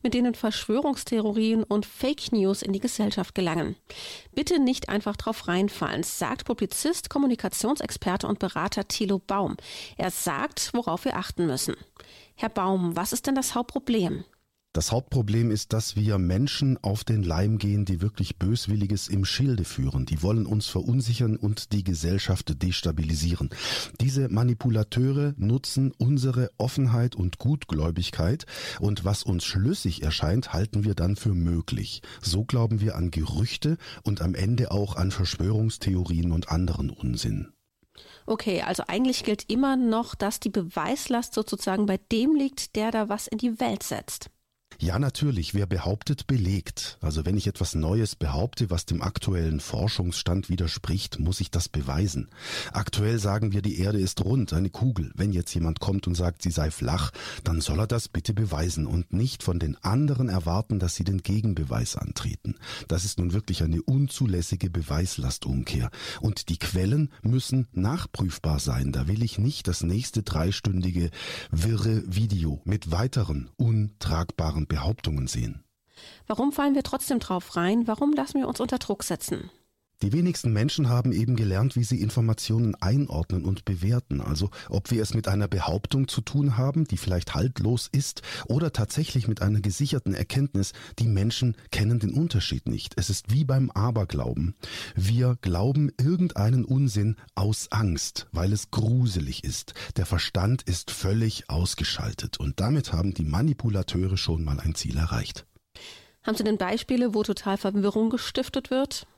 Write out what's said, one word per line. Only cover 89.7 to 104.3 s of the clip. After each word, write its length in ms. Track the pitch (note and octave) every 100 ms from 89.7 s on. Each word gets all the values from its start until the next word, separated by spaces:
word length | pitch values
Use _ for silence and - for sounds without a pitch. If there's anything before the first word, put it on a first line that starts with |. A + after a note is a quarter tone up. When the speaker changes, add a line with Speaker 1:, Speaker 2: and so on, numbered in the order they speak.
| - C#3+ C#3 -
Speaker 2:
Erkenntnis, 600 | - - C3+ C#3+ G2 G2 - - -
die 80 | A#2
Menschen 500 | G2 G#2+ - B2 A2 -
kennen 260 | - G2+ A#2
den 160 | G#2
Unterschied 540 | C#3+ E3 G2+ - C2 -
nicht. 260 | A1 -
Es 140 | - F2+
ist 240 | F#2+ -
wie 100 | B2
beim 280 | C#3 C3+ C3
Aberglauben. 840 | G2 A2+ A2+ F#2 D2 A#1+ A#1+ E2+ - - - -
Wir 400 | - F#2+ A#2 B2 B2
glauben 480 | F#2+ F2 A#2 C#3 D3 -
irgendeinen 640 | C3 F3+ F3 - G#2 B2
Unsinn 520 | A2 B2+ C3+ G#2 G#2 G#2+ -
aus 380 | - G2+ G#2+ -
Angst, 560 | G#2+ G#2+ D2+ - - -
weil 220 | E2+ F#2
es 160 | G#2 -
gruselig 760 | - A2 B2 B2 F2+ C2+ C2
ist. 300 | C#2 - - - -
Der 100 | -
Verstand 560 | E2+ F2 - - G2+ B2+
ist 300 | - E2+ -
völlig 580 | - F#2+ G#2+ A2 - -
ausgeschaltet. 920 | E2 F2+ - - - A2 - - -
Und 200 | C#2 -
damit 340 | G#2 D3 -
haben 220 | D#2+ G2
die 100 | -
Manipulateure 920 | D#2 D#2+ D#3 C#3 A#2 G2+ F2+ F2+ F#2 F#2+
schon 260 | -